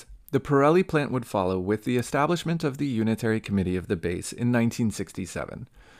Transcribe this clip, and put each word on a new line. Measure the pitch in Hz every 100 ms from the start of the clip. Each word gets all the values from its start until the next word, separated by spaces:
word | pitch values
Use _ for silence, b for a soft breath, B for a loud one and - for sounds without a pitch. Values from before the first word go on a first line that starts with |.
| b - -
The | 135
Pirelli | - 139 143 175 185
plant | 156 135
would | 127 117
follow | 104 92 95
with | 92 107
the | - 123
establishment | 123 139 151 175 165 165
of | 156 139
the | 143
Unitary | 113 110 110 117 110
Committee | - 101 92 90
of | 87
the | 92
Base | 87 90 -
in | - 120
nineteen | 120 117 - 113
sixty-seven. | 101 95 - 92 - - - 127 b b b